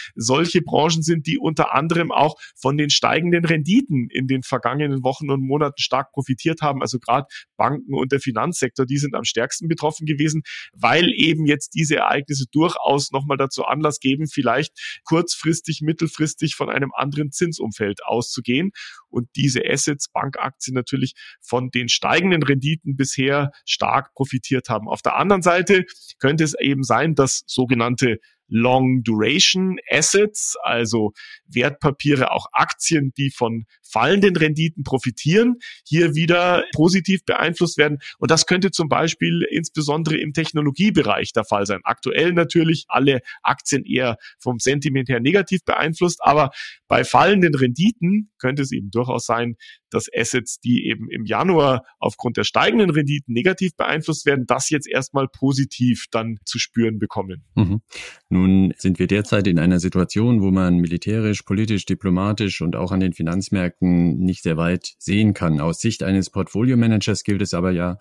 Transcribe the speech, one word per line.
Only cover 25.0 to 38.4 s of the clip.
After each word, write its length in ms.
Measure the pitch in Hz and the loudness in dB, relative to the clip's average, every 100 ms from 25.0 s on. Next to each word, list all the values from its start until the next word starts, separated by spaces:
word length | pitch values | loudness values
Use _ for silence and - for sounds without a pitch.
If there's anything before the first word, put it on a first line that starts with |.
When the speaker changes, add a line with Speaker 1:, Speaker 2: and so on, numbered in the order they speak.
Speaker 1:
der 140 | - - | -2 0
anderen 260 | 170 196 | 2 4
Seite 440 | 170 175 185 190 180 - - - | 4 2 4 2 2 -8 -20 -2
könnte 240 | 135 160 | 0 2
es 100 | 156 - | 0 0
eben 240 | 139 139 | 0 0
sein, 320 | 127 113 160 143 | 0 2 2 2
dass 280 | 135 - - | 2 0 -4
sogenannte 760 | - 127 123 117 123 127 107 - _ _ | -2 2 2 2 2 2 0 -4 _ _
Long 560 | 110 120 127 131 131 | 2 4 4 4 2
Duration 760 | 117 107 107 143 - 185 185 190 - | 2 2 2 4 2 2 0 -2 -2
Assets, 680 | - 165 196 214 208 - - | 0 2 2 2 0 -6 -4
also 520 | - 117 117 113 107 - - - _ | -2 0 0 0 -2 -4 -14 -20 _
Wertpapiere, 840 | 117 135 143 151 135 143 139 131 | -2 -2 0 -2 0 0 2 0
auch 160 | - - | -2 -2
Aktien, 600 | - 160 - - 160 139 - | 0 0 -2 -2 0 0 -2
die 140 | 135 | -4
von 340 | - 117 113 113 _ | -2 -2 -2 -8 _
fallenden 540 | - 113 127 202 196 170 | -6 0 2 4 4 4
Renditen 480 | 156 151 165 160 | 2 2 -2 -2
profitieren, 720 | 139 131 127 - 151 190 240 240 - - - | -4 -2 -2 -4 2 4 4 0 -6 -20 -2
hier 300 | 160 170 147 | 2 2 2
wieder 480 | 165 175 180 175 - | 2 2 4 2 0
positiv 520 | - 165 185 175 185 - | 2 4 4 2 -2 0
beeinflusst 520 | - 165 165 170 - | 0 0 0 0 2
werden. 220 | 151 147 - - | 2 0 -8 -4
Und 140 | - | 2
das 140 | 160 | 2